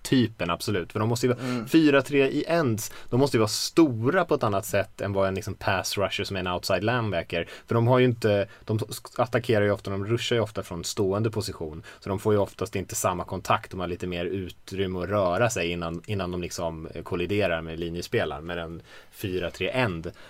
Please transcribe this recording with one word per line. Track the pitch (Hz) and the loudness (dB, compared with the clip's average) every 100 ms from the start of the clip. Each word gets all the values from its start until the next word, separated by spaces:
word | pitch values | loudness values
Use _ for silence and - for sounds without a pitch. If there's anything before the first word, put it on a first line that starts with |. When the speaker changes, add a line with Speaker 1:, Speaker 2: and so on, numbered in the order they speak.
Speaker 1:
typen, | - 135 110 - 87 | 0 4 2 0 -4
absolut. | 85 - 98 82 | -2 -2 -4 -2
För | 107 | -2
de | 107 | 0
måste | 120 127 | 0 0
ju | |
vara | 117 127 | 0 -2
Speaker 2:
Mm. | 123 117 | -4 4
Speaker 1:
fyra | 160 156 139 | 6 8 6
tre | 135 147 135 | 4 2 2
i | 147 - | 2 0
ends, | 170 139 107 - - - | 0 2 0 -4 -10 -2
de | 120 | 2
måste | 139 120 | 4 4
ju | |
vara | 107 | 2
stora | - - - 160 113 117 185 170 | 0 0 6 6 6 0 2 2
på | 147 | 2
ett | |
annat | 117 98 - | 2 0 0
sätt | 101 95 - | 0 0 -4
än | 101 | -2
vad | 98 95 | 2 2
en | 95 | 0
liksom | - | -4
pass | 90 - 95 - - | -4 0 0 0 0
rusher | 92 - | 0 0
som | 98 95 | -4 -4
är | |
en | 92 | -2
outside | 87 - 92 | -2 0 0
linebacker, | 104 123 110 85 78 85 85 - - | 2 0 0 -2 -2 -2 -4 -8 -2
för | 117 | 2
de | 117 | 6
har | 127 | 6
ju | 127 | 6
inte, | 120 110 101 98 - - | 4 4 4 2 -6 -2
de | 107 107 - - - | -2 -2 -8 -10 -2
attackerar | 120 123 113 107 104 | 0 0 2 4 4
ju | |
ofta, | 101 - | 2 -2
de | 98 101 | -6 -2
rushar | 120 - 120 | -2 0 0
ju | |
ofta | 104 - | 0 -4
från | - 87 | -8 -8
stående | - - 98 101 110 | -6 -2 0 2 0
position, | 104 95 - 78 78 - - | -2 -6 -6 -8 -10 -14 -12
så | - | -6
de | 98 | -2
får | 110 | 2
ju | 104 | 4
oftast | 98 - 92 98 | 2 -2 -6 -4
inte | 90 - | -6 -2
samma | 104 90 | -2 -2
kontakt, | - 92 - 110 - | -4 -6 0 0 -2
de | 92 | -8
har | 87 | -6
lite | 87 92 | -6 -6
mer | 87 87 | -4 -4
utrymme | 98 87 - - 95 95 92 | -4 -6 -12 -10 -4 -2 -2
att | 87 | -2
röra | 104 92 90 117 | 2 2 2 2
sig | 95 85 | 0 -2
innan, | 87 85 82 - | -2 -4 -6 -6
innan | 104 90 | -4 -4
de | 90 | -4
liksom | 87 - 85 80 80 - | -6 -4 -6 -6 -10 -10
kolliderar | 82 90 90 101 95 82 | -6 -4 0 2 2 0
med | 82 80 | -4 -6
linjespelaren. | 85 85 - 117 82 71 82 | -6 -6 -2 -2 -2 -4 -8
Med | 87 | -6
en | 82 85 - - - | -6 -10 -16 -20 -20
fyra | - 101 90 87 | -10 -4 -2 -4
tre | - 92 | -4 -2
end, | 127 120 85 82 - - | 0 0 -2 -8 -12 -20